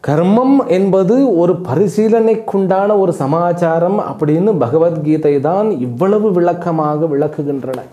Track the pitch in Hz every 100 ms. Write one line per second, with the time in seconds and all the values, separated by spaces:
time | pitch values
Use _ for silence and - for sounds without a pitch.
0 | - 151 180 220 262 277 - 180 196 190
1 | 190 247 269 175 175 175 180 - 202 -
2 | 220 226 226 220 - 196 190 190 202 214
3 | 190 160 135 160 175 170 170 165 175 208
4 | - 135 151 160 202 185 117 151 170 165
5 | 147 156 151 143 139 185 214 160 123 120
6 | 185 214 214 180 175 170 175 160 151 151
7 | 160 139 151 156 143 139 127 120 -